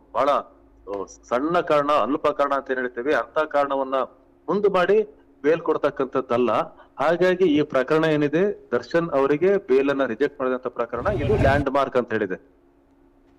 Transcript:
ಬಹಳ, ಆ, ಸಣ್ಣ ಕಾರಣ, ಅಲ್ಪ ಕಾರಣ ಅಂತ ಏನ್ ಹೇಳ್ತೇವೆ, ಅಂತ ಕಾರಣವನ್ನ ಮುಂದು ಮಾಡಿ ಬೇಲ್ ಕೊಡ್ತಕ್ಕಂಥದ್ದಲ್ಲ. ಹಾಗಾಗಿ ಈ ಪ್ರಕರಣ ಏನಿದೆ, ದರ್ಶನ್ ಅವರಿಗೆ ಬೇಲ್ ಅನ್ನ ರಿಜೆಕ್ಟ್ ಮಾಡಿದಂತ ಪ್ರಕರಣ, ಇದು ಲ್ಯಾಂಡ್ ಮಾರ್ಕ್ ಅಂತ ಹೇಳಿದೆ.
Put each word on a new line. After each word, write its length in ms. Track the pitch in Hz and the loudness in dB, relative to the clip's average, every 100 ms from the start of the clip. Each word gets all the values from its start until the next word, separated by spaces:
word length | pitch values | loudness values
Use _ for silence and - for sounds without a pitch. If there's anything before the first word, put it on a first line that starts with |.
| - | -8
ಬಹಳ, 160 | 110 139 | -2 0
ಆ, 760 | 127 101 - _ _ - 101 92 - - | 0 -4 -14 _ _ -12 -10 -10 -14 -6
ಸಣ್ಣ 320 | 120 151 175 | -4 0 -2
ಕಾರಣ, 320 | 160 151 143 | 2 0 2
ಅಲ್ಪ 340 | 147 110 151 151 | 0 0 0 -2
ಕಾರಣ 260 | 143 143 | 0 -2
ಅಂತ 180 | 139 131 | -2 -4
ಏನ್ 100 | 127 | -4
ಹೇಳ್ತೇವೆ, 340 | 123 120 131 | -4 -6 -2
ಅಂತ 240 | 135 113 160 | -2 -2 -4
ಕಾರಣವನ್ನ 560 | 151 143 143 139 131 135 123 - _ _ - | -2 -2 0 -2 -2 -4 -4 -8 _ _ -6
ಮುಂದು 220 | 190 202 | 0 2
ಮಾಡಿ 320 | 185 175 214 208 - _ _ | 2 2 2 0 -8 _ _
ಬೇಲ್ 180 | 143 170 | 0 0
ಕೊಡ್ತಕ್ಕಂಥದ್ದಲ್ಲ. 880 | 165 147 143 139 127 131 127 120 120 117 165 - - - | 0 -2 -2 -2 -4 -4 -2 0 2 0 -2 -10 -20 -4
ಹಾಗಾಗಿ 440 | 143 170 180 180 | 0 2 2 4
ಈ 180 | 185 147 | 2 2
ಪ್ರಕರಣ 420 | 147 131 123 156 | 0 0 2 2
ಏನಿದೆ, 640 | 160 151 147 156 202 - - | 2 2 2 0 0 -2 -6
ದರ್ಶನ್ 380 | 120 - 170 170 | -6 -2 -2 0
ಅವರಿಗೆ 460 | 135 135 147 180 196 | 0 2 2 2 0
ಬೇಲ್ 340 | 190 131 139 | 2 2 2
ಅನ್ನ 140 | 139 | 0
ರಿಜೆಕ್ಟ್ 360 | 131 110 143 - | -2 -2 -4 -2
ಮಾಡಿದಂತ 260 | 127 127 123 | -4 -4 -6
ಪ್ರಕರಣ, 400 | 120 117 117 190 | -6 -6 -4 -4
ಇದು 280 | 214 - | -2 0
ಲ್ಯಾಂಡ್ 360 | 214 135 143 139 | 2 2 2 0
ಮಾರ್ಕ್ 260 | 139 131 123 | 0 0 0
ಅಂತ 160 | 113 | -2
ಹೇಳಿದೆ. 460 | 110 101 90 - _ _ _ _ _ _ _ _ | -2 -4 -6 -12 _ _ _ _ _ _ _ _